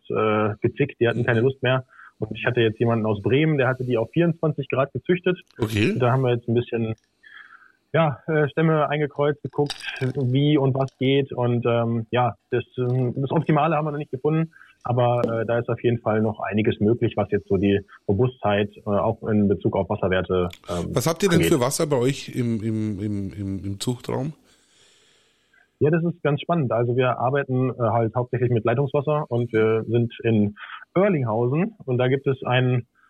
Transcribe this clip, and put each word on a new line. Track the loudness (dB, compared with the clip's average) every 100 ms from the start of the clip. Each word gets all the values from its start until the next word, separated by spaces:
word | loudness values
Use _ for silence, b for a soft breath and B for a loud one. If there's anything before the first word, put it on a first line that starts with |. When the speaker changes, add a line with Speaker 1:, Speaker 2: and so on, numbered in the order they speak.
| -4
Speaker 1:
äh, | -2 0 2 0 0
gezickt, | -2 0 -4 0
die | 0
hatten | 2
keine | 0 2
Lust | 2 0
mehr. | 0 0 B B B -10
Und | -10 -6
ich | -2
hatte | 2
jetzt | 2 2
jemanden | 0 2 0
aus | -2
Bremen, | 0 2 2 2
der | 0
hatte | -2
die | -2 -2
auf | 0
vierundzwanzig | 0 0 0 -2 -4 -4
Grad | -2 -2
gezüchtet. | -4 -2 0 -2 -4 -8 -6
Speaker 2:
Okay. | -2 2 0 2
Speaker 1:
Da | 2
haben | 2
wir | 2
jetzt | 0 0
ein |
bisschen, | -2 0 -4 -4 -6 _ _ B B B B B B _
ja, | 0 0 -2 -2
äh, | 0 0
Stämme | 2 2 2 0
eingekreuzt, | 0 -2 0 -2 -2
geguckt, | -4 -2 -4 -4 B B
wie | -4 -2 0 2 2 2
und | 2 0
was | -4 -2
geht. | 0 0 0
Und, | -2 -2 0 0
ähm, | 0 0 -2 -2
ja, | -2 -2 -4 _
das, | -4 -4 -4
ähm, | -2 0 -2 -2
das | -2
Optimale | 0 2 2 2 0
haben | -2
wir |
noch | -6
nicht | -8
gefunden. | -4 0 0 -2 B B B
Aber, | -2 2 2 2 0
äh, | -2 -2
da | -2
ist | -2
auf | -2
jeden | 0 0
Fall | 0 0
noch | 0 -2
einiges | -4 0 0 2
möglich, | 2 4 2 0
was | 0
jetzt | -2 0
so | 2
die | 4 2 B B 0
Robustheit, | 2 2 0 0 2 0 -4
äh, | -2
auch | 0 0 -2
in | 0 2 4
Bezug | 2 0 0
auf | -2
Wasserwerte, | -2 0 0 0 0 -2 -6 -8
ähm, | -6 -4 -2
Speaker 2:
Was | -2
habt | 0
ihr | 2
denn | 2
Speaker 1:
angeht. | 4
Speaker 2:
für | 2
Wasser | 2 0 0
bei | 0
euch | 0 -2 -6
im, | -4 -2 -2
im, | -2 -2 -2 -4
im, | -4 -4 -6
im, | -6 -6 -6 -6
im | -6
Zuchtraum? | -6 -6 -6 -6 -6 -10 b b b b b b b b b b b b b -2
Speaker 1:
Ja, | 0
das | 2
ist | 0 -2
ganz | -2 -2
spannend. | -2 -2 0
Also | 0 0 0
wir | 0 0
arbeiten, | -2 -2 -2 -2 -2
äh, | -2
halt | 0 0 0 -2
hauptsächlich | -4 -2 0
mit | 0
Leitungswasser | 0 0 0 -2 0 -2 -2
und | -4 0
wir | 2 2 0 0
sind | 0 0 -2
in | 0 2 2 B B B -4
Oerlinghausen | 2 2 2 0 0 0 0 -2 -6
und | -4 0
da | 2
gibt | 2 0
es | -2
ein, | 0 2 2 0 -4 b